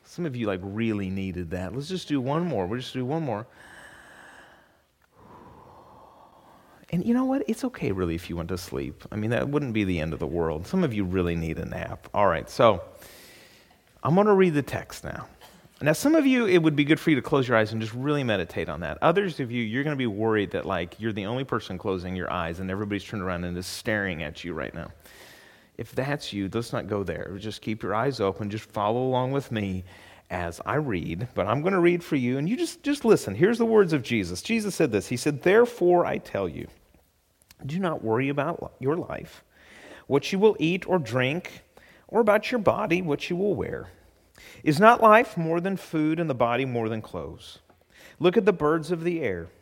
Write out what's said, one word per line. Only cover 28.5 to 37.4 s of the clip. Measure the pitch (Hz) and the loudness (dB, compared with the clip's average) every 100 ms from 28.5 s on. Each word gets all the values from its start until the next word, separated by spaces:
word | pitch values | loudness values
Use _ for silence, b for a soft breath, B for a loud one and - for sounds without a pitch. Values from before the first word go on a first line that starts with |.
Just | 107 - | -6 -8
follow | 107 104 120 | -2 0 0
along | 131 127 127 | 0 0 0
with | 139 - | -2 -2
me | 113 98 92 90 B B B _ | -4 -2 -4 -8 B B B _
as | 90 87 85 - | -6 -6 -6 -4
I | 131 | -2
read. | 147 92 - 85 123 | -2 -4 -4 -6 -6
But | - 92 | -4 0
I'm | 127 | 0
gonna | 170 196 | 0 2
read | 175 175 | 4 2
for | - 147 | -2 -2
you, | 123 131 | 0 0
and | 156 | -2
you | 254 | -2
just, | 330 - | -4 -4
just | 285 285 | -4 0
listen. | 233 185 - | 4 4 4
Here's | 101 185 233 | 2 2 4
the | |
words | 233 220 185 | 4 4 4
of | 156 | 2
Jesus. | 120 117 87 90 | 0 0 0 -6
Jesus | - 226 208 - | -2 -2 -2 0
said | 151 | 2
this. | 104 - | 2 -2
He | 123 | -2
said, | 151 143 | -2 2
"Therefore, | 175 208 240 - 175 175 160 | 4 6 4 4 4 4 4
I | - | -2
tell | - 101 92 | -4 -4 -4
you, | 80 - - _ _ _ _ _ _ | -6 -12 -16 _ _ _ _ _ _